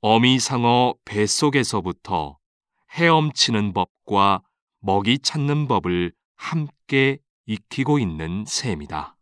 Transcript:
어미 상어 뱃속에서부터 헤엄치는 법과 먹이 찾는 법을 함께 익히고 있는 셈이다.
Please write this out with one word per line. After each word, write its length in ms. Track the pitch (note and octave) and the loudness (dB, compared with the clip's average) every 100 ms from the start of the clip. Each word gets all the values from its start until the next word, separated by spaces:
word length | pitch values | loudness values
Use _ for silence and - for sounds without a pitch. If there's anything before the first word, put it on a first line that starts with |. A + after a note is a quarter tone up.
어미 360 | A2 A2 B2 C3 | 4 4 4 2
상어 540 | - C3 A#2+ A#2+ B2 - | 0 0 2 4 2 -2
뱃속에서부터 1300 | - G#2 G#2 - D3+ C#3 A#2 G#2+ F2+ E2+ - F2+ D2 C#2 _ _ _ _ _ | -6 -2 0 0 0 0 0 -2 -4 -8 -6 -4 -4 -10 _ _ _ _ _
헤엄치는 800 | - E3+ D#3+ D3+ - - A2+ G#2 | -2 2 4 2 0 0 0 0
법과 680 | F#2+ F2+ _ - G2+ G2 G2 _ _ _ _ | -2 -4 _ -2 2 2 0 _ _ _ _
먹이 380 | G2+ F#2+ G2+ C3+ | -2 0 2 0
찾는 500 | - D#3 C#3+ D3 C#3+ | 0 -4 -2 -2 0
법을 440 | A2 F2+ F2 F2 - _ _ | 0 0 -2 -2 -6 _ _
함께 840 | - E3 D3 _ _ C3+ C3+ C#3 _ _ - | -6 -6 -6 _ _ 2 2 0 _ _ -8
익히고 520 | G#2+ _ - C3 D3 | -8 _ -4 0 2
있는 460 | G#2 D#2 D#2+ F2+ G#2+ | 0 -4 -6 -6 -6
셈이다. 680 | - B2+ E2+ C#2+ D#2 C#2+ _ | -6 -4 -6 -8 -10 -10 _